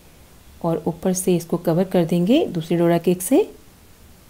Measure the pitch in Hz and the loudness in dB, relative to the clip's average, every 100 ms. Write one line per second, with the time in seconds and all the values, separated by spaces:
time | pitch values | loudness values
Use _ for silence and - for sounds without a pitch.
0 | - - - - - - 170 165 175 160 | -20 -20 -20 -20 -20 -8 -4 -2 -4 -4
1 | 190 180 - 175 165 175 190 165 185 185 | -2 -2 0 0 0 -4 0 0 0 0
2 | 165 175 180 285 - 180 160 170 170 170 | 2 0 2 2 2 -4 -2 0 2 2
3 | 175 180 - 294 440 - - - - - | 2 -2 2 0 0 -6 -20 -20 -20 -20
4 | - - - | -20 -20 -20